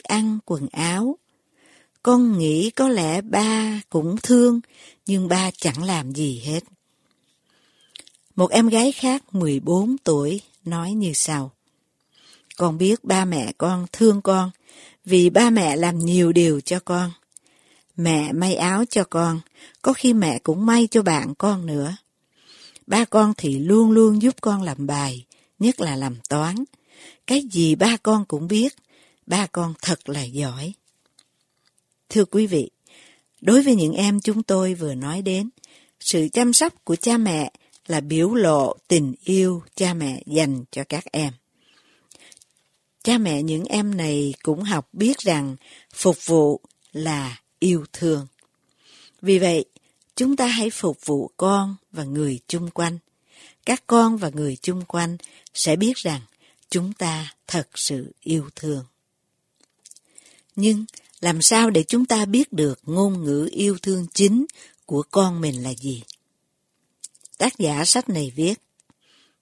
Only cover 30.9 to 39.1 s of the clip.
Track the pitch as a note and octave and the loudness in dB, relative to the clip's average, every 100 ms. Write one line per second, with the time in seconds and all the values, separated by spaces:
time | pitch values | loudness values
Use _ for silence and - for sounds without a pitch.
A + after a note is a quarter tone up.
30.9 | _ _ _ _ _ _ _ _ _ _ | _ _ _ _ _ _ _ _ _ _
31.9 | _ - G#3+ F#3+ G3+ G#3+ E3 A#2+ _ _ | _ -4 0 2 2 0 0 -2 _ _
32.9 | - - _ _ _ F3 B3+ C#4 A3 D#3 | -20 -20 _ _ _ 4 4 6 2 2
33.9 | E3+ G3+ G3+ G#3+ G#3+ - F#3+ F#3 F3 D3+ | 0 0 0 -2 -4 0 0 0 -4 -6
34.9 | B2+ C#3 F3+ F#3+ F#3 A3 _ _ _ _ | -6 -6 -6 -4 -4 -6 _ _ _ _
35.9 | - - F3 D#3 A#3 A#3+ A#3+ E4 - - | -10 -2 0 0 0 2 2 0 -4 -4
36.9 | E3+ A#3 A#3 G#3+ D#3+ C#3+ _ _ _ - | -2 0 0 0 -2 -4 _ _ _ -4
37.9 | D#3 D3 D#3+ F3+ A#3+ F3+ D3 C3 - - | -4 -2 0 2 2 4 4 2 -2 0
38.9 | E3+ C#3 | 2 2